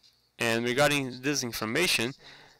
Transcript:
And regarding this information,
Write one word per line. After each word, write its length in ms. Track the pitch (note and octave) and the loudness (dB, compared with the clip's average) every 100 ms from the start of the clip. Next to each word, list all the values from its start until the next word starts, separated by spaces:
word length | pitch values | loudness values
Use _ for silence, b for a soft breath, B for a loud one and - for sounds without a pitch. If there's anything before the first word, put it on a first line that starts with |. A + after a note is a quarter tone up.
| _ _ _ - | _ _ _ -4
And 260 | A#2 A#2 | 0 0
regarding 580 | A#2+ A#2+ D3 C#3+ C3 B2 | 0 2 4 2 -2 -4
this 200 | C3 C#3 | -2 -2
information, 720 | B2 - A2 C3 F3+ - A#2 - B B B B | -2 -4 -2 0 2 2 0 -6 B B B B